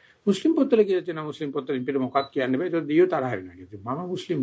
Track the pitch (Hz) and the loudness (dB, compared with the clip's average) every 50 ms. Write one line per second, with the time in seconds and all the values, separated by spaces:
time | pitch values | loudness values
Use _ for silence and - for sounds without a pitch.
0 | _ _ _ _ - 208 190 - - 311 330 320 269 277 240 220 208 196 190 180 | _ _ _ _ 0 0 0 2 2 2 4 4 4 4 6 4 4 4 2 0
1 | 156 180 165 156 156 151 139 - 156 143 139 147 131 131 139 127 123 143 139 135 | -2 -4 -6 -6 -6 -8 -6 -6 -6 -4 -4 -4 -4 -2 -2 -2 -2 -2 0 0
2 | 131 127 - 139 135 - - 139 127 127 131 135 175 180 165 165 151 143 151 165 | 0 0 0 -2 -2 -2 -2 -2 0 0 0 0 0 -2 -2 -2 -2 2 4 4
3 | 185 180 170 143 131 127 117 95 92 90 87 92 90 90 107 98 98 120 131 156 | 4 4 4 0 -2 -2 -4 -6 -8 -10 -16 -18 -18 -16 -16 -12 -8 -6 -6 -6
4 | 180 180 180 160 - - 170 143 | -6 -6 -6 -6 -4 -4 -2 0